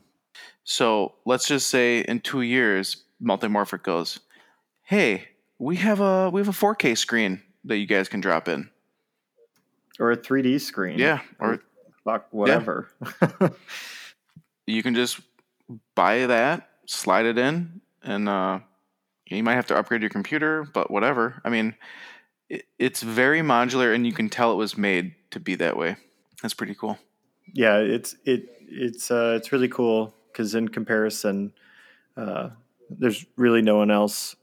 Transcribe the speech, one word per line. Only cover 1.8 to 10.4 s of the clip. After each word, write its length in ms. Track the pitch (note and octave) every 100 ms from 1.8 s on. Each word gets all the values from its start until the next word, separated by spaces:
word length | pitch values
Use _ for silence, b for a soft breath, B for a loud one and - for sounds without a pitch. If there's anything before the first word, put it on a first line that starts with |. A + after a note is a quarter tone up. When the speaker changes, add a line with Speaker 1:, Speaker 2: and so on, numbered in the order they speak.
| A#2+ A#2
Speaker 1:
in 200 | - A#2+
two 220 | - C3+
years, 640 | A#2+ B2+ A2+ F#2+ G2+ - _ -
Multimorphic 640 | A#2+ G2+ G#2+ G#2 G2+ F#2
goes, 380 | - E2+ D#2+ - b b b b b _
"Hey, 460 | - G3+ C3 F#2+ - _ _ -
we 180 | C3 F3
have 220 | G#3+ G3+
a, 300 | G3 F#3+ F#3
we 100 | G3
have 80 | G3+
a 40 |
four 220 | F3+ G#3 A3
K 180 | C#3
screen 480 | A2+ - A#2 G2+ F#2 - _
that 140 | - G#2
you 80 | G2
guys 220 | G2 F#2
can 120 | G2+
drop 260 | F#2+ D#2+ -
in." 220 | D2 - _ _ _ _ _ _ _ _ _ _ _ _ -
Speaker 2:
Or 120 | A#2
a 40 | A#2
three 260 | - C3+